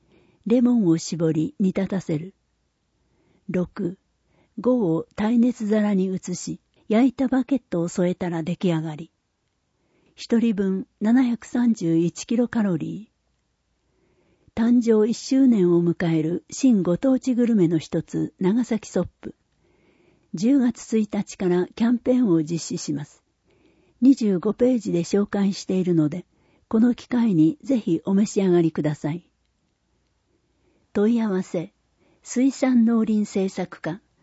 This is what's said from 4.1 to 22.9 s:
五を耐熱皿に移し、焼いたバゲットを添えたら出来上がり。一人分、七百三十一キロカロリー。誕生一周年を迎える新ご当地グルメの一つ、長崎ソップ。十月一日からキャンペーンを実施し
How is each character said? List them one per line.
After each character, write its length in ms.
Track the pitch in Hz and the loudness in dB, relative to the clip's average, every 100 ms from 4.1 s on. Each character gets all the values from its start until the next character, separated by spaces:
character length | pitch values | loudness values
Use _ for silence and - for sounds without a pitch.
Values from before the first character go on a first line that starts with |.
| _ _ _ _ - | _ _ _ _ -4
五 340 | 233 254 185 160 | 0 0 0 -2
を 120 | - - | -4 -4
耐 240 | 214 240 | 0 2
熱 280 | 247 - 208 | 2 0 -2
皿 280 | 214 208 196 | 0 0 0
に 180 | 190 | -2
移 220 | 185 - 180 | -4 -8 -10
し、 240 | - 160 _ _ - | -10 -12 _ _ -2
焼 180 | 214 262 | 2 2
い 60 | |
た 140 | - 262 | 0 -2
バ 140 | 262 | -2
ゲ 140 | 247 269 | -2 -4
ッ 60 | - | -4
ト 140 | 175 | -4
を 60 | 170 | -4
添 240 | - 180 | 0 -2
え 20 | |
た 160 | 180 180 | -2 -4
ら 140 | 170 | -6
出 120 | 160 170 | -6 -2
来 180 | 185 | -2
上 80 | 160 | -2
が 140 | 160 151 | -4 -10
り。 140 | 165 _ _ _ _ _ _ _ _ _ _ - | -16 _ _ _ _ _ _ _ _ _ _ -14
一 240 | - 233 | -2 0
人 160 | 233 196 | 2 0
分、 320 | 196 190 - - | -2 -2 -6 -4
七 220 | 208 247 | 2 2
百 200 | 247 233 | 2 -2
三 300 | - 247 240 | -4 -2 0
十 240 | 220 165 165 | 0 0 2
一 280 | 170 - - | 0 -4 -4
キ 120 | 233 | -2
ロ 100 | 233 | -2
カ 160 | 233 | -2
ロ 140 | 208 165 | -2 -2
リ 340 | 160 170 220 _ _ _ _ _ _ _ _ _ _ _ _ _ _ - | -6 -12 -16 _ _ _ _ _ _ _ _ _ _ _ _ _ _ -2
ー。 20 | |
誕 240 | 233 247 | 2 4
生 240 | 226 214 214 | 4 4 2
一 80 | |
周 320 | 220 - 269 269 | -2 0 2 4
年 280 | 220 175 | 4 4
を 100 | 170 | 4
迎 340 | 170 165 175 160 | 2 0 0 0
え 60 | |
る 220 | 156 175 - | -2 -6 -10
新 340 | - 262 214 | -2 2 2
ご 140 | 175 175 | 2 0
当 220 | 269 262 | 0 0
地 160 | - 233 | 0 0
グ 120 | 240 | 2
ル 100 | 226 | 4
メ 100 | 170 | 4
の 120 | 170 | 2
一 220 | - 165 | -2 -6
つ、 320 | - 160 156 - | -6 -6 -6 -2
長 240 | 185 226 | -2 0
崎 260 | 233 220 - | -2 -4 -4
ソ 120 | 190 | -4
ッ 60 | 175 _ | -6 _
プ。 160 | - - _ _ _ _ _ _ _ _ _ | -18 -18 _ _ _ _ _ _ _ _ _
十 240 | 165 220 285 | -4 0 2
月 400 | 247 - - 220 | 2 -2 -4 -2
一 160 | 214 | -2
日 220 | 202 - - | -4 -6 -4
か 140 | 185 | 0
ら 180 | 175 180 - | 0 -2 -2
キ 80 | |
ャ 80 | 226 | 0
ン 60 | 240 | 0
ペ 140 | - | 0
ー 120 | 254 | 2
ン 60 | 240 | 2
を 140 | 165 | 2
実 220 | 151 165 - | 0 -6 -6
施 120 | 170 | -8
し 160 | - | -6